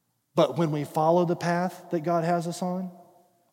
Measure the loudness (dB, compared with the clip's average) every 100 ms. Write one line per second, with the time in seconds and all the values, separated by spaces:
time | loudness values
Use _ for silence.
0 | _ _ _ 2 2 2 0 0 -2 0
1 | 4 4 4 0 0 0 -2 -6 -6 -4
2 | 0 0 2 0 -2 -6 -4 -4 -8 -12
3 | -20 _ _ _ _